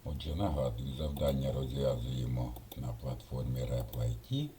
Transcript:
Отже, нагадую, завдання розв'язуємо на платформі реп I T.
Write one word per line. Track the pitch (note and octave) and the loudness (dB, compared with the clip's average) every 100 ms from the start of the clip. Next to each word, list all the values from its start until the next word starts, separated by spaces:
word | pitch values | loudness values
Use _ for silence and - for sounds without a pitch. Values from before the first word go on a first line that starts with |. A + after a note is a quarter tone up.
Отже, | - D2 D#2 D2+ | -4 -4 -2 2
нагадую, | G2+ D2 B1+ A#1 C2+ C2 | 2 4 2 0 -4 -2
завдання | D2+ C#2+ C#2+ C2+ C2+ | -2 2 2 4 2
розв'язуємо | C2 C2 C2+ C2+ B1 A#1+ B1+ B1 B1 B1 A1+ - - | 2 0 2 2 2 0 0 2 2 0 -4 -10 -6
на | A#1+ | -4
платформі | A#1 C2 B1 - B1+ B1 B1 B1 | -4 -4 -6 -4 -2 0 0 0
реп | B1 A#1+ A#1+ | 0 -2 0
I | A#1 - - | 0 0 -2
T. | C3+ D3+ | -2 -2